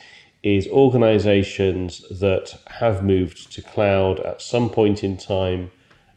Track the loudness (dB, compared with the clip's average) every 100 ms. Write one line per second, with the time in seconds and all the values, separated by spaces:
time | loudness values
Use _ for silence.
0 | -20 -20 _ _ 0 0 2 4 4 4
1 | 4 4 4 2 0 -2 -2 -2 -6 -10
2 | -16 -4 -2 -2 -4 -18 -18 -4 -2 0
3 | 0 0 0 -8 -20 -20 -10 -2 2 2
4 | 0 -2 -6 -10 -4 -2 0 2 2 2
5 | -4 -6 -4 -2 -2 -4 -8 _ _ _
6 | _